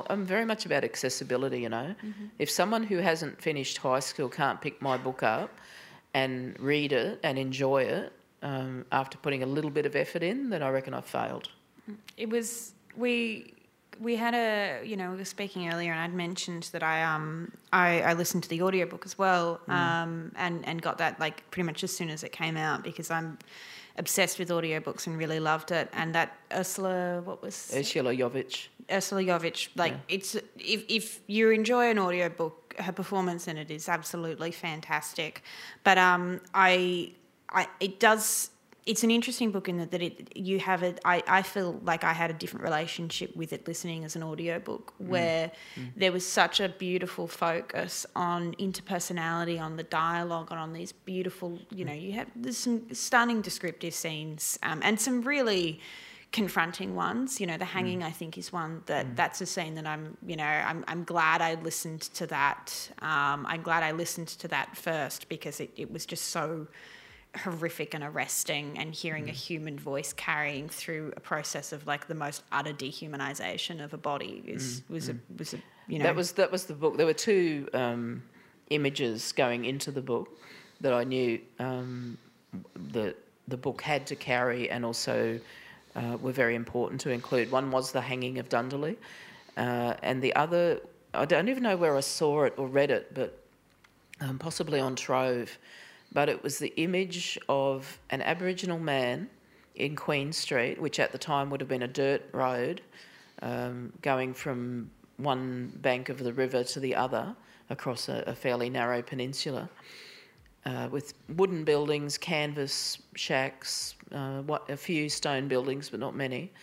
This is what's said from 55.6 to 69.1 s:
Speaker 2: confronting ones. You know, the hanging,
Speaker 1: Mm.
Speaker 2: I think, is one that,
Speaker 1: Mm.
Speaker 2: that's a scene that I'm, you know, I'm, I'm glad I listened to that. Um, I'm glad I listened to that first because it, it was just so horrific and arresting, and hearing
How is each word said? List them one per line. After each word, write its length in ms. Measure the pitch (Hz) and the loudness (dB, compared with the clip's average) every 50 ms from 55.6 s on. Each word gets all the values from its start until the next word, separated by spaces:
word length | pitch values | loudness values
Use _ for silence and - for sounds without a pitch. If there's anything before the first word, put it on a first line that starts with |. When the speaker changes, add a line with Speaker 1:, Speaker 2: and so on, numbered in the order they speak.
| 170 160 160 - - - - - - - - - - _ | 2 0 -2 -4 -10 -14 -16 -16 -16 -16 -18 -20 -14 _
Speaker 2:
confronting 640 | - 226 202 175 - 196 165 170 175 - 190 190 185 | 0 0 0 2 4 2 2 2 2 -4 -6 -4 -2
ones. 440 | 180 170 170 202 233 262 262 - - | 0 0 0 0 0 -2 -2 -2 -2
You 80 | 196 175 | -2 -2
know, 100 | 160 160 | -2 -2
the 80 | 185 | -4
hanging, 360 | 175 - 190 180 180 180 180 | -2 -2 0 0 0 0 -2
Speaker 1:
Mm. 40 | 170 160 | -2 -4
Speaker 2:
I 40 | |
think, 260 | 165 - 170 160 165 180 | -6 -6 -10 -10 -10 -10
is 140 | 180 - - | -10 -6 -6
one 300 | 175 160 156 165 160 - | -4 -4 -4 -6 -8 -4
that, 200 | - 151 135 131 131 | -2 0 0 0 0
Speaker 1:
Mm. 80 | 120 | 0
Speaker 2:
that's 260 | 113 170 - - - | 2 2 2 0 -2
a 40 | 190 175 | -6 -6
scene 260 | - 185 165 160 160 | -4 -4 -4 -4 -4
that 120 | 160 160 156 | -6 -6 -6
I'm, 280 | 151 156 156 156 - - - 175 | -6 -6 -6 -10 -12 -12 -10 -8
you 80 | 165 | -4
know, 80 | 156 151 | -2 0
I'm, 400 | 151 151 151 - - 165 165 - - | 2 2 2 2 0 -2 -4 -4 -4
I'm 160 | 160 175 170 | -4 -4 -4
glad 380 | - 170 170 160 160 160 170 | 0 2 4 6 6 6 6
I 140 | 165 165 165 | 4 2 0
listened 460 | 165 160 165 156 - - 165 160 156 - - - | -2 -4 -4 -4 -4 -4 -6 -6 -6 -8 -8 -6
to 120 | - 175 151 | -6 -6 -2
that. 600 | 160 139 139 143 - - - - - - - - - - | 0 4 4 4 4 2 -4 -10 -10 -8 -10 -10 -12 -8
Um, 460 | - 156 156 143 143 143 143 143 139 - | -2 0 2 2 4 2 2 0 -2 -2
I'm 160 | 165 165 160 | -4 -2 0
glad 180 | 170 165 170 | 2 2 4
I 100 | 165 156 160 | 4 2 0
listened 340 | 165 170 160 - 175 165 160 | 0 -2 -4 -4 -6 -6 -8
to 200 | - - - 165 | -8 -8 -6 -2
that 280 | 156 139 - - - - | -2 -2 -2 -2 -6 -6
first 500 | - 175 160 156 139 123 - - - - | -2 -2 0 0 0 -2 -4 -8 -10 -8
because 300 | 165 151 - 160 143 - | -10 -8 -8 -8 -8 -8
it, 120 | 151 - - | -8 -10 -8
it 160 | - 151 143 | -8 -8 -8
was 140 | - 165 - | -6 -8 -8
just 200 | - - - - - | -8 -8 -6 -4 -4
so 400 | - 175 151 156 165 160 151 - - - - - - - - - - - - _ - - | -2 -2 -2 -2 -2 -4 -8 -10 -14 -18 -20 -20 -20 -20 -20 -20 -20 -20 -20 _ -12 -8
horrific 540 | - 190 170 160 165 160 - - 151 151 - | -6 -4 -4 -4 -4 -4 -4 -4 -6 -6 -6
and 80 | 156 | -8
arresting, 760 | 147 147 151 151 127 - - - - - 151 143 147 143 147 147 | -8 -6 -4 -4 -2 -2 -2 -2 0 0 -2 -2 -2 -4 -6 -6
and 160 | 151 160 160 | -6 -6 -6
hearing 320 | - - 165 | -6 -6 -4